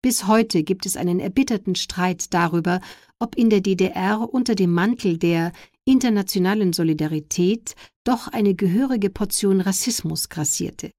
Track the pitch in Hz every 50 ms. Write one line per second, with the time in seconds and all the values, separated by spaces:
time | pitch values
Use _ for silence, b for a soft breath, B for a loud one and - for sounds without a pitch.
0 | - 254 233 - - 185 214 214 226 226 - 175 156 - 190 190 - 202 - -
1 | - 175 175 185 - 196 185 - 269 262 240 196 - - 185 - - - - -
2 | 180 185 180 175 - - - 175 170 165 160 170 160 175 175 185 B B B B
3 | B B B _ 240 226 - - 233 226 214 202 190 196 190 180 190 185 - -
4 | 180 196 214 220 233 233 - 254 247 240 226 196 190 175 170 170 180 214 247 233
5 | - 196 165 165 175 170 170 165 165 175 B B B B B B _ - 262 254
6 | 247 247 220 202 196 196 - 196 180 185 202 214 208 185 165 - 170 160 156 156
7 | 156 151 156 156 151 _ - - 175 185 214 233 _ - - B B B B _
8 | _ 233 254 240 - - - 233 208 202 190 170 208 185 170 220 269 262 254 226
9 | 196 196 - - 208 202 - - - 196 190 190 185 190 190 - - 254 226 -
10 | - 160 160 165 - - - 170 151 143 - - 170 - - - - 175 _